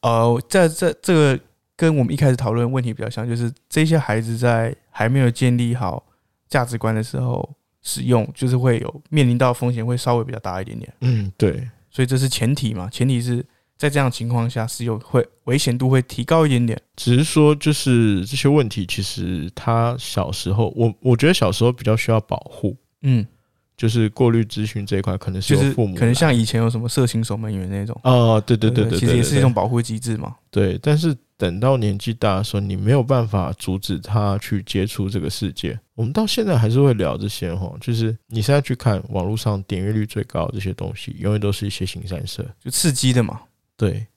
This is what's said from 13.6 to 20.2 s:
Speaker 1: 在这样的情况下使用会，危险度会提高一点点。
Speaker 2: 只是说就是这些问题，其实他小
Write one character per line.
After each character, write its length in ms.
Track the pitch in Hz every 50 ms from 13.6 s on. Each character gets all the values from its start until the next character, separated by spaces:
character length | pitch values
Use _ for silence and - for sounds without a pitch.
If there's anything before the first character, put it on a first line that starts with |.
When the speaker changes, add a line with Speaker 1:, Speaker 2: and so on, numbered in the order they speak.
| _ _ _ _
Speaker 1:
在 100 | - 147
这 100 | 139 147
样 120 | 135 127
的 40 | 127
情 140 | - 117 120
况 200 | 120 117 117 117
下 180 | - 120 110
使 180 | 117 - - 117
用 160 | 117 110 104
会， 260 | - - - 123 117 - _ _ _
危 120 | - 123
险 200 | 147 - 127 120
度 120 | 123 131 127
会 140 | 135 131
提 200 | 123 - - -
高 220 | 120 - 165 165 160
一 60 | 147
点 140 | 131 120 120
点。 140 | 113 110 - _ _ _
Speaker 2:
只 220 | - - 123 123
是 80 | 127 156
说 300 | - - 156 151 147 151
就 180 | 147 - 156
是 500 | 147 - - 135 123 117 113 107 101 92 92
这 100 | 107 139
些 140 | 131 - 139
问 180 | 143 151 131 110
题， 160 | - 98 92
其 180 | 87 - -
实 480 | 98 - - - 92 87 92 82 73 90 _
他 420 | - - 117 113 117 117 120 123 127
小 320 | - - - 101